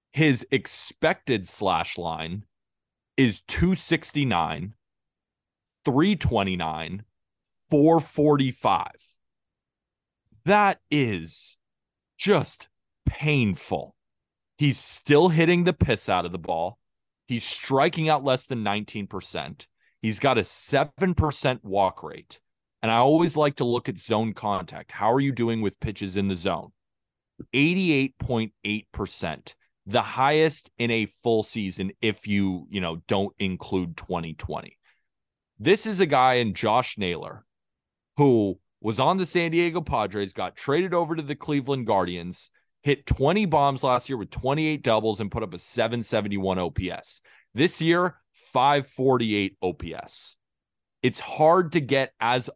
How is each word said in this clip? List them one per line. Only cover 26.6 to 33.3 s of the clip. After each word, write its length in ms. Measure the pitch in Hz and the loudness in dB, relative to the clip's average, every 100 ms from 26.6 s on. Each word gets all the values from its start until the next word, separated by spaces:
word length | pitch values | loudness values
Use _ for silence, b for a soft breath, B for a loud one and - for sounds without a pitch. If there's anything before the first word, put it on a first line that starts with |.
| 82 _ _ _ _ _ _ _ - | -6 _ _ _ _ _ _ _ -4
Eighty-eight 640 | 131 151 185 180 139 135 - | 2 2 2 2 2 0 -4
point 360 | - 117 110 _ | -4 -2 -2 _
eight 240 | 101 107 - | -6 -6 -8
percent, 600 | - 101 - 87 76 - _ _ _ - | -10 -10 -6 -8 -8 -14 _ _ _ -2
the 160 | 117 | -2
highest 720 | 104 - 135 151 160 147 - - | -2 0 2 4 2 0 -14 -4
in 120 | 117 | -2
a 180 | 113 104 | 0 -2
full 360 | - 120 110 | -4 0 0
season 480 | 104 113 95 90 98 - | 0 -6 -6 -4 -8 -2
if 260 | 110 104 104 | -2 -2 -2
you, 380 | 101 95 92 - | 0 0 -2 -8
you 120 | 98 | -6
know, 220 | 87 82 - | -6 -6 -2
don't 280 | 101 98 | -2 -2